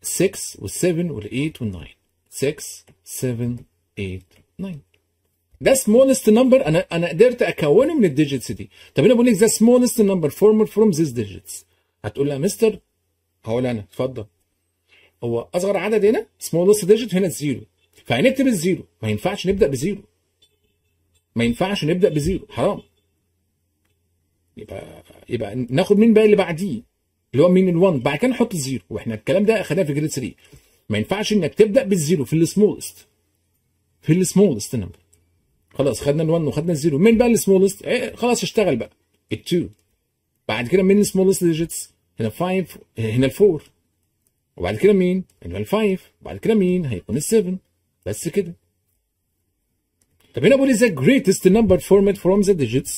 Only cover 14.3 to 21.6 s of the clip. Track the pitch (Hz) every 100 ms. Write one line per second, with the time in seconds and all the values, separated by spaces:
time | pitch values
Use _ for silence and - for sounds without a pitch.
14.3 | _ _ _ _ _ _ _ _ _ 120
15.3 | 117 - 180 196 202 185 220 196 277 453
16.3 | _ - 160 180 208 170 220 240 180 190
17.3 | - 147 113 - _ _ _ _ 120 143
18.3 | 269 269 220 160 175 - _ 110 104 175
19.3 | 196 175 190 202 135 151 202 - _ _
20.3 | _ _ _ _ _ _ _ _ _ _
21.3 | - 117 117